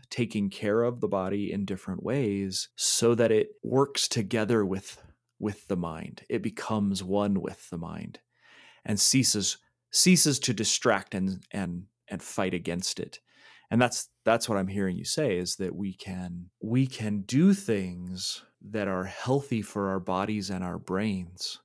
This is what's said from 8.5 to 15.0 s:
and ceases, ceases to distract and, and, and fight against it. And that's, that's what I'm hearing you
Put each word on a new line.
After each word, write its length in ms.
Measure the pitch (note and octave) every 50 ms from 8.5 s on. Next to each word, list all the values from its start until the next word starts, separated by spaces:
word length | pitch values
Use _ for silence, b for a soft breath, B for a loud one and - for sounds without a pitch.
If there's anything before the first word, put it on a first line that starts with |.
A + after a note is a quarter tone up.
| b b b b b b b
and 160 | - G#2+ G2
ceases, 600 | - - - C3+ B2 - - G#2 G2 - - - _ _ _ _ _ _
ceases 480 | - - - F3+ F#3 - - D#3 C#3 C3
to 140 | - - A#2
distract 580 | F#2+ A2 - - - - B2 G#2+ G2 F#2+ - -
and, 320 | G2 F#2 F#2+ F#2+ F#2 - -
and, 320 | - G#2+ F#2+ E2+ E2+ F2 F#2+ - _ _ _ -
and 160 | G2+ F2 -
fight 320 | - - - G2+ F#2 F#2
against 440 | F2+ E2+ F2 E2+ F2+ F#2 - - -
it. 200 | - - - - b b b b b b b b b b
And 100 | - A#2
that's, 300 | B2 A#2+ - - - - _ _ -
that's 240 | - A2+ A#2 - -
what 80 | A2 G2
I'm 120 | F#2+ F#2+
hearing 280 | G2 G2+ G2 F#2+ F2+
you 80 | F2